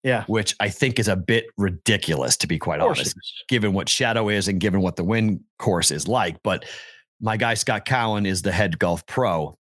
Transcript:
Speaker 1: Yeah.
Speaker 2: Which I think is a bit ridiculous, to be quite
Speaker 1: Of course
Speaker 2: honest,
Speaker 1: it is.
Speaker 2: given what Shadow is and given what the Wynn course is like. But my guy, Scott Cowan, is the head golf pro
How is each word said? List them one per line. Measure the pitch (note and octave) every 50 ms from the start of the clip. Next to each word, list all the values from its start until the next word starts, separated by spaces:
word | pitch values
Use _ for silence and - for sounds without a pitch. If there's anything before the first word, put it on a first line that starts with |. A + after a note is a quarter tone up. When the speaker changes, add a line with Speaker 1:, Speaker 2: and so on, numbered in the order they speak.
Speaker 1:
Yeah. | - C3 B2 A2 G2 -
Speaker 2:
Which | G#2+ A2+ G#2 - - _
I | - G#2
think | - - C#3+ C3 B2 -
is | G#2 G#2+
a | F#2+
bit | F#2 F2 - A2+ A2+ - - _ -
ridiculous, | G2+ F#2+ F2+ E2 _ - G#2+ G2 - - D#2+ C#2 C2 B1 - -
to | -
be | D2+ E2+ D2+
quite | - - D#2 D2+
Speaker 1:
Of | -
course | A3+ D#3+ -
Speaker 2:
honest, | - - -
Speaker 1:
it | -
is. | - - - - - -
Speaker 2:
given | C3 A#2 G#2 G#2 F#2+
what | G2 F2+ -
Shadow | - - B2+ A#2 A2+ A2+ A2 G#2
is | G#2+ G2+ F2+ G2
and | G2 F#2
given | F#2 G#2 F#2 G2
what | F#2 F2+ E2+
the | - E2+
Wynn | F#2 A2+ A2+ A2 A2 G2 - - _ _ _
course | - A2+ F#2+ E2+ E2 -
is | D#2 D#2 D2+ F2
like. | A#2 B2 G2+ E2+ D#2 -
But | - G#2 F#2 - - - - - - - - - _ _ _ _
my | A2 A2 A2
guy, | G#2+ A#2+ A#2 A2+
Scott | G#2+ - - A2+ G#2 -
Cowan, | - C3+ B2+ A#2 A2 G#2+ G#2 G2+
is | F#2+ F#2+ F2+
the | - G2+
head | F2+ F2 G#2 F#2+ D#2+ -
golf | G2+ F2 E2+ D#2+ -
pro | - - B2+ B2+ G#2+ F2 E2 D2+ D2 - _ _